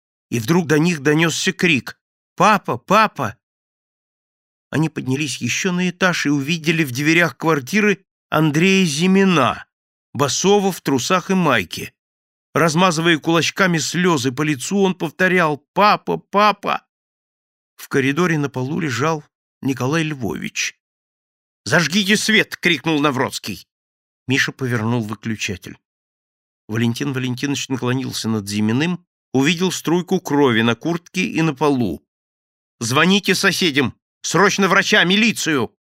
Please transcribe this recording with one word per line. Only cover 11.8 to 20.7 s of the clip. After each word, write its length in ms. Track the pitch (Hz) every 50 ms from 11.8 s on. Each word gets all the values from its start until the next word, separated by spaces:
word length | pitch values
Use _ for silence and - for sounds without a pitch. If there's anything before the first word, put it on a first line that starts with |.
| - - _ _ _ _ _ _ _ _ _ _ _ _
Размазывая 640 | - 143 160 170 143 170 190 185 156 156 160 175 170
кулачками 640 | 143 - 156 165 170 147 - - - 196 180 170 160
слезы 540 | 127 - - 180 180 185 165 139 117 135
по 100 | 127 135
лицу, 400 | 156 151 151 131 - - 190 202
он 120 | 196 185 185
повторял: 600 | - 170 156 - - 185 185 180 185 170 151 151 135 _ _
«Папа! 460 | - 190 202 208 180 165 - - 170 160
Папа!» 680 | - _ - 196 214 214 196 - - - - - - _ _ _ _ _ _ _ _ _ _ _ _ _ _ _ _ _ _
В 120 | - - -
коридоре 480 | - 143 127 135 143 156 180 175 165
на 140 | 151 143 139
полу 300 | - 127 127 131 156 180
лежал 440 | 170 147 117 113 139 160 165 151 - _ _ _ _ _ _ _
Николай 400 | - 131 135 127 123 131 151 165
Львович. 760 | 160 156 151 131 117 90 69 - - 104 - - - -